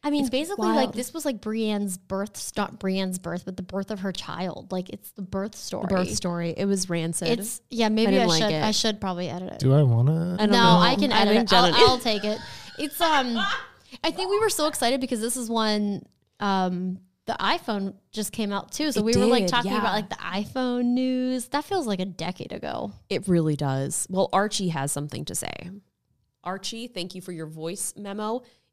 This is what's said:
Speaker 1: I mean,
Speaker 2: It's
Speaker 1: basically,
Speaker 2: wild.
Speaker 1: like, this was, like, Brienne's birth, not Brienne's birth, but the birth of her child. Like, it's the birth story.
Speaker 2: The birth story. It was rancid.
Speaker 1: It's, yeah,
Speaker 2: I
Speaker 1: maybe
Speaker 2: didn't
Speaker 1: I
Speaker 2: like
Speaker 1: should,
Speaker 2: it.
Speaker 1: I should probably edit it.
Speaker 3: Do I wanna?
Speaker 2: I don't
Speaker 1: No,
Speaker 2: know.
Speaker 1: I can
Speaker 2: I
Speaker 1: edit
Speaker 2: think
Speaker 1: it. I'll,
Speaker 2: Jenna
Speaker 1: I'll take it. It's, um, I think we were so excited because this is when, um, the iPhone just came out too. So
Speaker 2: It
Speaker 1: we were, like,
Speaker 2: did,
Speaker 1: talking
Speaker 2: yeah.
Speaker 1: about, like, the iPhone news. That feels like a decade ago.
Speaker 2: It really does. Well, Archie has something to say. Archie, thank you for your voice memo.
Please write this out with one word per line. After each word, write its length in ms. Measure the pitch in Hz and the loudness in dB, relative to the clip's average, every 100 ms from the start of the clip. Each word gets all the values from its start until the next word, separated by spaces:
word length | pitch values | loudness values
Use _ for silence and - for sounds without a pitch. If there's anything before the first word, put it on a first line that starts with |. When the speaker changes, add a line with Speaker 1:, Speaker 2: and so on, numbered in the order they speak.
Speaker 1:
I 80 | 294 | 0
mean, 100 | 294 | 0
Speaker 2:
It's 80 | 269 | 0
Speaker 1:
basically, 380 | 254 330 392 - | -2 -2 -2 2
Speaker 2:
wild. 80 | 226 | 4
Speaker 1:
like, 160 | 262 | 2
this 220 | 214 247 330 | -2 -8 -4
was, 100 | 302 | -4
like, 160 | 226 | -4
Brienne's 560 | 214 220 220 208 202 185 | -4 -2 0 0 -2 -6
birth, 540 | _ 190 202 - - - | _ -4 -4 -8 -8 -4
not 240 | 202 - | -4 -4
Brienne's 380 | 190 190 190 180 | -2 -2 -2 -4
birth, 260 | 170 175 | -6 -8
but 140 | 185 185 | -8 -10
the 60 | |
birth 260 | 180 190 196 | -8 -6 -6
of 120 | 208 | -6
her 100 | 196 | -6
child. 600 | 175 - 175 185 - 190 | -6 -8 -6 -6 -8 -6
Like, 200 | 185 185 | -6 -6
it's 180 | 208 - | -12 -16
the 100 | - | -14
birth 320 | 185 190 202 - | -6 -4 -6 -8
story. 320 | - 185 185 | -10 -6 0
Speaker 2:
The 60 | 190 | 0
birth 160 | 185 | 0
story. 400 | - 180 170 170 - | -2 -4 -2 -4 -2
It 100 | 202 | 0
was 220 | 196 185 | 0 0
rancid. 480 | 170 165 165 185 233 | -2 -2 -2 0 -2
Speaker 1:
It's, 200 | 214 - _ | -4 -10 _
yeah, 160 | 240 220 | 0 2
Speaker 2:
I 20 | |
Speaker 1:
maybe 220 | 214 226 | 4 4
Speaker 2:
didn't 140 | - 233 | 4 4
Speaker 1:
I 20 | |
Speaker 2:
like 140 | 160 | 4
Speaker 1:
should, 80 | 208 | 2
Speaker 2:
it. 120 | 156 | 2
Speaker 1:
I 60 | 214 | 0
should 320 | 214 226 214 | 2 0 -2
probably 280 | 196 180 180 | -4 -4 -4
edit 240 | 165 185 | -6 -8
it. 60 | - | 0
Speaker 3:
Do 140 | 131 | 4
I 80 | 139 | 6
wanna? 540 | 139 117 127 160 170 180 | 6 6 4 2 0 0
Speaker 2:
I 100 | 214 | 4
don't 60 | |
Speaker 1:
No, 100 | 233 | 6
Speaker 2:
know. 180 | 233 226 | 8 8
Speaker 1:
I 160 | 233 277 | 8 4
can 160 | 294 | 2
Speaker 2:
I 100 | 214 | 4
Speaker 1:
edit 120 | 202 214 | 4 4
Speaker 2:
think 140 | 226 | 6
Speaker 1:
it. 40 | 185 | 6
I'll, 160 | 175 | 6
Speaker 2:
Jenna 60 | 208 240 | 8 8
Speaker 1:
I'll 100 | 254 | 6
take 260 | 247 214 | 0 0
it. 140 | 208 214 - - - - | -2 -4 -8 -16 -16 -8
It's, 240 | 294 - | -8 0
um, 340 | 330 302 254 233 202 - - _ _ 247 | 2 4 2 0 -2 -4 -8 _ _ -6
I 80 | 320 | -4
think 180 | 330 370 | -4 -2
we 100 | 403 | 2
were 100 | 440 | 2
so 160 | - 311 | 2 0
excited 340 | 302 240 262 | 0 0 0
because 200 | 254 240 | 0 -2
this 140 | 226 254 | -4 -4
is 140 | 226 | -2
when, 560 | 226 220 214 208 196 - _ _ _ | 0 2 2 0 -2 -8 _ _ _
um, 600 | 202 190 185 180 185 185 _ _ - | 0 2 0 -2 -4 -6 _ _ -8
the 100 | - | -4
iPhone 560 | 196 339 - 208 196 - _ | 0 -2 -2 -4 -4 -8 _
just 200 | - 208 | -8 -8
came 220 | - 208 | -4 -4
out 180 | 202 - | -4 -6
too. 200 | - 302 | -4 -2
So 80 | 208 | 0
Speaker 2:
It 60 | 214 | 2
Speaker 1:
we 120 | 196 | 4
were, 80 | 208 | 4
like, 200 | 247 185 | 4 4
Speaker 2:
did, 40 | |
Speaker 1:
talking 220 | 240 196 | 0 0
Speaker 2:
yeah. 80 | 202 | 0
Speaker 1:
about, 140 | 208 | 0
like, 160 | 202 190 | -2 -4
the 80 | - | -8
iPhone 680 | 175 185 208 254 254 247 240 | -6 -6 -4 -4 -2 0 0
news. 540 | 247 254 254 254 254 - | 2 0 0 -2 -4 -2
That 180 | 285 - | -4 -2
feels 220 | 392 247 | -2 0
like 120 | 190 | -2
a 60 | 190 | -4
decade 480 | 175 160 190 - | -4 -8 -8 -10
ago. 380 | - - - 208 - _ | -8 -8 -6 -8 -10 _
Speaker 2:
It 180 | 190 190 | -4 2
really 280 | 170 156 147 | 2 4 0
does. 500 | 143 135 139 - - | 0 -2 -2 -4 -4
Well, 180 | 185 - | 0 2
Archie 360 | 190 208 208 185 | 2 0 0 -2
has 220 | 151 139 | -2 -2
something 340 | - 147 - - | -4 -6 -8 -8
to 80 | |
say. 380 | - - - - 202 _ _ _ _ _ _ | -6 -6 -10 -12 -16 _ _ _ _ _ _
Archie, 420 | 170 190 196 226 240 | -10 -8 -8 -10 -10
thank 300 | 202 175 185 | -8 -10 -10
you 60 | |
for 100 | 185 | -10
your 160 | 170 156 | -10 -10
voice 480 | 156 160 202 - - | -8 -8 -6 -8 -8
memo. 460 | 202 202 214 240 247 _ _ | -10 -6 -6 -6 -8 _ _